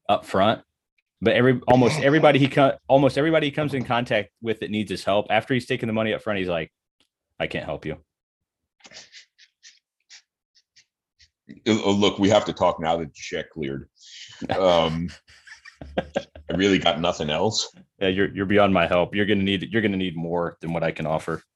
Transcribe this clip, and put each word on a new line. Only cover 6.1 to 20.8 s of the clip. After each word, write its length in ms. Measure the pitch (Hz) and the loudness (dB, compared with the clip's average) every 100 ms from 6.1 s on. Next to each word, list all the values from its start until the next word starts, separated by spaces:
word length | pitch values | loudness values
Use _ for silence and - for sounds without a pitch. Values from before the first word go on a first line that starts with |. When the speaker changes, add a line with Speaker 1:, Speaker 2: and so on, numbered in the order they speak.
Speaker 1:
up 80 | 90 | -4
front, 180 | 110 101 | -4 -4
he's 80 | 90 | -2
like, 240 | 85 78 _ _ _ _ _ _ - | -4 -6 _ _ _ _ _ _ -8
"I 80 | 82 | -6
can't 180 | - - | -6 -8
help 200 | 71 78 | -8 -8
you." 120 | 78 _ _ _ _ _ _ _ _ - - - - - _ _ _ - _ _ _ _ - _ _ _ _ _ _ _ _ _ _ _ _ - - - | -12 _ _ _ _ _ _ _ _ -20 -20 -20 -20 -20 _ _ _ -20 _ _ _ _ -20 _ _ _ _ _ _ _ _ _ _ _ _ -20 -6 0
Speaker 2:
Uh, 40 | 110 101 | 0 2
uh, 40 | |
look, 280 | 101 101 - | 2 2 2
we 100 | 98 | 4
have 160 | 104 87 | 4 2
to 80 | |
talk 260 | - 90 85 | 0 0 0
now 180 | 80 85 | -2 -2
that 100 | 78 | -4
the 60 | - | -12
check 340 | - 85 - | -12 -10 -10
cleared. 380 | 80 69 67 - _ - - - - - 90 | -10 -8 -8 -12 _ -20 -20 -20 -14 -6 0
Um, 520 | 92 85 82 80 87 - _ - - - | 2 4 2 -2 -8 -12 _ -20 -20 -20
Speaker 1:
<laughs> 400 | - - - - | -20 -20 -10 -10
Speaker 2:
I 560 | - - - - - 85 | -6 -8 -10 -20 -8 0
really 220 | 101 92 | 2 4
got 200 | 87 82 | 2 0
nothing 280 | 87 - 76 | -2 -2 -4
else. 440 | 78 107 107 - _ _ - | -2 -2 -2 -6 _ _ -4
Speaker 1:
Yeah, 100 | 95 | -2
you're, 240 | 95 98 90 | 0 -2 -2
you're 100 | 98 | 0
beyond 280 | 101 101 | 4 4
my 140 | 92 82 | 4 2
help. 280 | 87 87 101 | 2 0 -2
You're 100 | 101 | 0
gonna 180 | 101 | 0
need, 200 | 98 98 85 | 0 -2 -2
you're 100 | 110 | -2
gonna 160 | 107 95 | -2 -2
need 180 | 92 82 | -4 -6
more 420 | 82 87 85 - | -6 -4 -4 -8
than 120 | 82 | -8
what 100 | 85 | -4